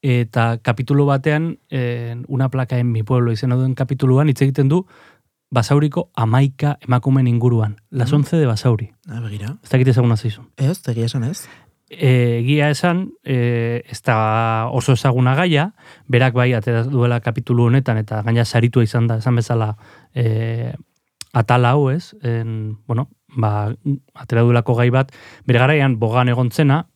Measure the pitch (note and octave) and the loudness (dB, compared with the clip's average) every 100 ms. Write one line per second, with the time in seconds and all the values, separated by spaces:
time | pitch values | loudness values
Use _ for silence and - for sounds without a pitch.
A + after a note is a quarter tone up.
0 | C#3 B2 A#2 - A#2 A#2 - A2+ C3 C#3+ | 0 0 0 0 0 0 -4 -4 0 2
1 | C#3+ C#3 C3+ D3+ E3 - _ C3+ B2 A#2+ | 2 0 0 -2 -2 -8 _ -6 -4 -6
2 | A#2+ A#2 - C3+ C3+ C3 B2 B2 B2 A2+ | -8 -10 -6 -2 -2 -2 -2 0 0 -2
3 | G#2+ B2+ A#2+ A2+ C3 B2 C3 B2+ B2+ C#3 | 0 0 0 0 0 0 0 -2 -4 0
4 | C3+ C3 D3+ C3 C#3 C3+ C3+ E3 F#3 - | 2 4 2 2 0 2 2 2 -2 -16
5 | - _ _ _ _ B2+ A2+ C#3+ D3 C#3+ | -20 _ _ _ _ -2 2 2 2 -2
6 | - - A2+ A#2 C#3 C3+ D3 C#3+ - B2 | -8 -2 2 4 2 0 -4 -4 -2 0
7 | C3+ C3+ B2+ A#2+ B2 A#2 G#2+ G#2 _ C#3 | 2 2 2 2 2 2 0 -4 _ -4
8 | A#2+ C#3+ C#3+ E3+ C#3+ G#2+ C3 A2+ G#2+ _ | 0 0 2 0 0 0 0 -2 -4 _
9 | - A#2 A2+ G#2 G#2 F3 - C3 B2+ A#2+ | -16 -12 -10 -10 -12 -14 -2 2 4 4
10 | A#2+ A2+ A#2 G#2 - _ C3+ F#3 - A2+ | 2 0 -2 -8 -14 _ -4 -2 -6 -4
11 | A#2 C3+ A#2 F#3+ - - _ _ _ - | -4 -4 -6 -8 -14 -20 _ _ _ -2
12 | C3+ B2+ A#2+ A#2 A#2+ D3 D3 C#3+ F3 F3 | 2 2 2 0 0 2 2 0 0 -2
13 | F#3+ - - C3 A#2+ A#2+ A#2 A#2+ - A2 | -4 -12 -6 -2 0 -2 -2 -6 -10 -8
14 | - A2+ A2 A2 A2+ A2+ A#2 B2+ A#2 B2+ | -2 0 2 0 0 -2 -2 -4 0 2
15 | C#3 B2 B2+ C3+ F3+ D3 F3 - - - | 2 2 2 2 2 0 -2 -6 -20 -20
16 | _ B2 B2+ A#2+ B2 A#2+ G#2+ A#2 A#2+ C#3 | _ 2 2 2 0 0 0 -2 0 0
17 | A#2+ A#2+ A2+ A2+ A#2+ A#2+ A#2+ C3 C3 A2 | 0 0 -2 -6 -2 2 4 2 2 -2
18 | G#2+ A2 G#2+ A#2 A#2 A#2 A#2 A#2+ A2 A#2+ | -2 -4 -2 0 0 2 2 2 0 0
19 | A#2 A2+ A#2 A#2+ A2+ A#2 G#2+ G#2+ - - | 0 0 0 0 0 -2 -2 -6 -14 -20
20 | _ C3+ A#2 A2 A2+ A2+ A#2+ C#3+ - _ | _ -4 -2 -2 -4 -6 -6 -10 -16 _
21 | _ _ - A#2+ A2 B2 B2 C3+ C#3 C#3+ | _ _ -6 -2 2 2 4 2 0 -2
22 | - G#3+ C3 A#2 A2+ A2 G#2+ G#2+ - A#2 | -6 -10 -6 -4 -4 -6 -8 -10 -6 -4
23 | C3+ _ _ B2 A2 G#2 G#2 A#2+ - C#3 | -4 _ _ -4 -2 0 -4 -6 -6 -6
24 | _ - - A#2 A#2+ A#2+ A2+ A#2+ B2 B2+ | _ -12 -2 2 4 2 2 0 2 2
25 | C3+ - - - - A#2+ B2+ D#3 C#3 A#2 | -2 -6 -20 -14 0 2 4 2 2 0
26 | A2+ A#2+ B2 A#2+ B2 - D3 C#3+ E3+ | 0 2 0 2 -2 2 2 2 -2